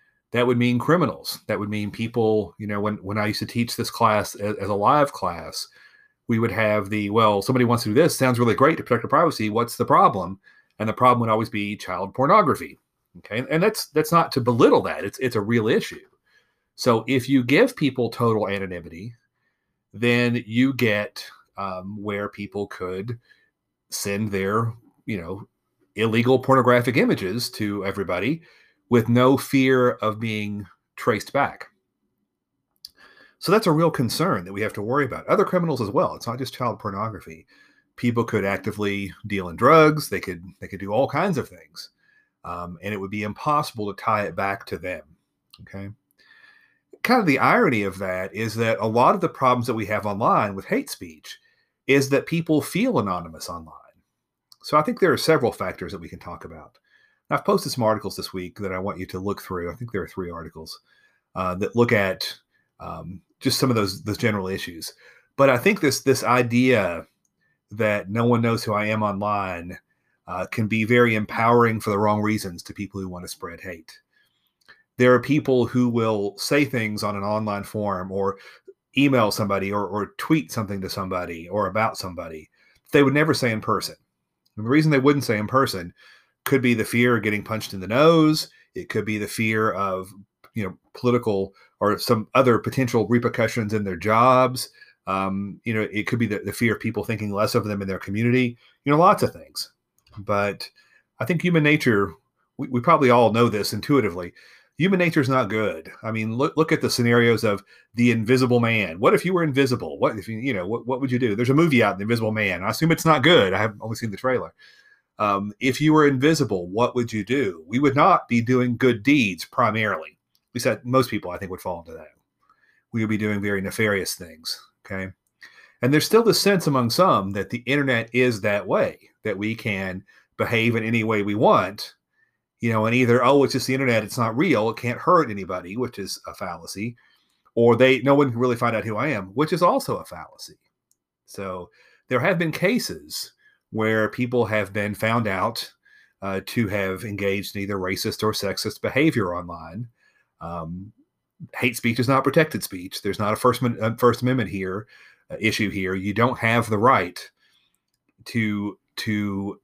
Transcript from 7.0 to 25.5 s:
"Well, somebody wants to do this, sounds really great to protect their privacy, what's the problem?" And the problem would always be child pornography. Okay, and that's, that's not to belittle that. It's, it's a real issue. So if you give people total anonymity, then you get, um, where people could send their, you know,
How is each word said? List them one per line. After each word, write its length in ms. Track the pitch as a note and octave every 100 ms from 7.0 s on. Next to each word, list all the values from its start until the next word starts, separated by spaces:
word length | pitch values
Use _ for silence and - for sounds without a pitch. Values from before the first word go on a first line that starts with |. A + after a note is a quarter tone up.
| G2+
"Well, 300 | A2 G#2+ G#2
somebody 240 | F#2+ B2+ A#2
wants 180 | B2
to 60 | A2+
do 60 | A2
this, 220 | E3 -
sounds 220 | C3 A#2+
really 160 | A#2+ G2+
great 220 | C#3+ E3+
to 60 |
protect 200 | - A2+
their 60 | -
privacy, 400 | C#3+ E3+ A#2+ G#2+
what's 280 | G#2+ A#2 -
the 80 | -
problem?" 540 | D#3 F#3+ G#2+ F2 F#2+ _ _ _ -
And 100 | G#2+
the 40 |
problem 260 | G#2+ B2+ A#2
would 80 | A2+
always 200 | A2 A2
be 260 | G#2 G2+ G#2
child 380 | - F2+ F#2+
pornography. 640 | - C#3 G#3+ E3 G#2 E2 - _ _ _ F2
Okay, 260 | - G#2+ C3+
and 120 | D#3
that's, 260 | G#3+ G#3+ -
that's 240 | D3+ D#3
not 200 | E3+ -
to 80 | C3+
belittle 400 | A#2+ A#2 C3+ C#3
that. 200 | F2+ D2+
It's, 140 | G2 -
it's 160 | B2+ A2
a 60 |
real 260 | G2+ A#2 G#2+
issue. 380 | G3+ - - _ _ _ _ _ _ _ -
So 280 | B2+ A2+ A2+
if 200 | C3 A#2+
you 160 | C#3
give 320 | A#2+ D3+ B3+ -
people 340 | C#3+ - A2+
total 380 | - A#2 A2 G2
anonymity, 680 | G2 G2 F2 E2 - A2+ A#2 _ _ _ _ _ _ _
then 500 | G#2 A#2+ A#2+ A#2+ A#2+ G#2
you 280 | A#2 C3
get, 520 | B2 A#2+ G#2 G#2 - - - _ -
um, 440 | G2 F#2 F#2+ G#2
where 280 | G2+ G2+ G#2
people 380 | - G2+ G#2 G2+
could 520 | - F2+ F#2 A2+ A#2 _ _ _ _ _ _ _
send 420 | - G2+ G2+ G#2+
their, 400 | G2 F#2+ A2 A#2 - _ _ -
you 140 | G2+
know, 280 | E2 G2 A2+